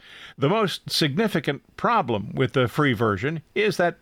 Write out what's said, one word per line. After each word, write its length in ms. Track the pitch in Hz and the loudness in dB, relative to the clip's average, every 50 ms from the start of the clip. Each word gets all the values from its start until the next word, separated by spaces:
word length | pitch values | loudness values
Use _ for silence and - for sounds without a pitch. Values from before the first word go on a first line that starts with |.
| - - - - - - - - | -20 -20 -20 -20 -20 -20 -6 -2
The 100 | 135 147 | 0 2
most 400 | 196 226 214 156 - - - - | 2 2 0 0 -2 -6 -8 -6
significant 880 | - - 170 147 131 185 226 202 - 165 - 160 139 - - _ _ | -2 0 0 0 0 0 0 0 0 -2 -2 -2 -4 -4 -8 _ _
problem 580 | - - 214 240 214 156 117 113 98 101 - 90 | -4 0 2 2 2 2 0 -2 -2 -4 -4 -2
with 200 | - 131 120 - | -2 -2 0 2
the 120 | 131 123 | 2 0
free 280 | 113 - - 147 139 120 | 2 2 2 2 2 2
version 480 | 95 120 110 101 90 120 147 165 156 - _ - | 2 2 2 2 0 -2 -4 -4 -6 -10 _ -2
is 220 | 190 214 208 - | 0 0 0 2
that 220 | - 175 170 165 - | 2 0 0 -2 -4